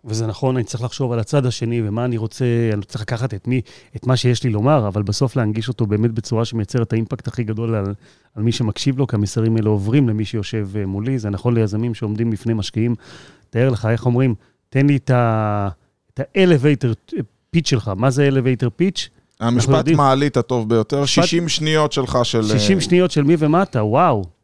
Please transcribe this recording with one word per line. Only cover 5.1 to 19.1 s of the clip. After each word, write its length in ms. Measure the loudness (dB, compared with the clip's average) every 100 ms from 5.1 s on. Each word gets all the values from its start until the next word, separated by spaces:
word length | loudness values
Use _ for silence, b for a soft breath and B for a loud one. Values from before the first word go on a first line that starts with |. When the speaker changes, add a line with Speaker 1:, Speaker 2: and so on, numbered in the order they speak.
| 0 0 0
Speaker 1:
להנגיש 320 | -2 -2 -6
אותו 180 | -4 -2
באמת 260 | 0 0
בצורה 320 | -2 -2 -2
שמייצרת 420 | -2 -4 -2 -2 0
את 60 |
האימפקט 360 | -2 -2 -6 -6
הכי 160 | -6
גדול 300 | -4 -4 -2
על, 200 | -2 -4 -8 b b b
על 80 | -2
מי 100 | -2
שמקשיב 460 | 0 -2 0 -2 0
לו, 80 | -2
כי 100 | 0
המסרים 400 | 0 0 0 2
האלה 120 | 2
עוברים 380 | 0 2 2 2
למי 160 | 0
שיושב, 440 | -4 -6 -4 -6 -4 -6
אה, 100 | -4
מולי. 320 | -4 -4 -4
זה 120 | -4
נכון 240 | -2 0
ליזמים 400 | 0 0 -2 -4
שעומדים 360 | -4 -4 -2 -2
בפני 240 | -2 -2
משקיעים. 400 | -2 -2 -2 -2 -4 B B B B B
תאר 180 | 0 0
לך, 160 | 0 0
איך 200 | 0 2
אומרים, 280 | 2 2 -2 b b _
"תן 180 | 2 2
לי 100 | 2
את 140 | 2
ה-, 580 | 2 2 0 0 -2 -4 -6 _ _ _
את 60 | -10
ה-elevator 960 | -4 2 4 4 4 2 0 -2 _ -8 -8 _ _ -2
pitch 40 |
שלך." 260 | 0 -2 -2 0
מה 140 | 0
זה 180 | 2 2
elevator 380 | 2 0 0 -2
pitch? 420 | 0 -2 -2 -10